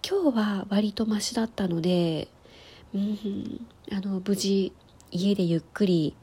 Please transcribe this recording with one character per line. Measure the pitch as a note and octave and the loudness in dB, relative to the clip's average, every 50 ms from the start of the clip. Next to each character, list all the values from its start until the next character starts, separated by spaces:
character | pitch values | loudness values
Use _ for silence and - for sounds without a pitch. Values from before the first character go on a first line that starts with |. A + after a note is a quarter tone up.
| - | -4
今 | - F#4 G4+ F4+ D4 | -2 -2 2 2 2
日 | A#3+ | 2
は | A3+ G#3+ G#3 G3+ G3 - - | 2 0 0 0 -4 -4 0
割 | G3+ G3+ G#3+ G#3 | 0 2 2 0
と | G3+ - A3+ | -2 -2 -2
マ | A3 G#3+ G#3 | 0 0 -2
シ | - - - | -2 -2 -2
だ | A#3 A3+ | -2 -2
っ | A3 | -2
た | - - G3+ F3+ | -2 -4 -2 -2
の | E3+ E3 | 0 0
で、 | D#3+ F3+ F3+ F3 E3+ E3 D#3+ D3+ - - - - - - - - - - - - - - | 2 2 2 2 2 2 0 -2 -6 -8 -14 -20 -20 -20 -20 -20 -20 -20 -20 -20 -18 -8
う | - G3 | -4 -4
ん、 | G3+ G#3 G#3+ G3+ G#3+ G3+ G3+ G3+ - - - - A#3+ - - - - - | -2 -2 -4 -4 -4 -6 -6 -6 -6 -8 -10 -10 -12 -16 -18 -20 -12 -8
あ | G#3 G3 | -6 -6
の、 | F#3+ G3+ G3 F#3+ | -4 -2 -4 -4
無 | F#3 G#3 G3+ | 0 -2 -2
事 | G3 - G3 G3 G3 F#3+ - - - - - - - - - | 0 2 2 2 2 2 0 -4 -12 -20 -20 -20 -20 -20 -8
家 | - F3 F#3 G3+ G3+ | -4 0 2 2 2
で | G3 F3+ | 2 2
ゆ | E3+ E3 E3 | 2 2 0
っ | D#3+ - | 0 -4
く | - - G#3 | -2 0 2
り | F#3 F3+ E3 D#3 C3+ - - | 4 4 4 2 0 -2 -6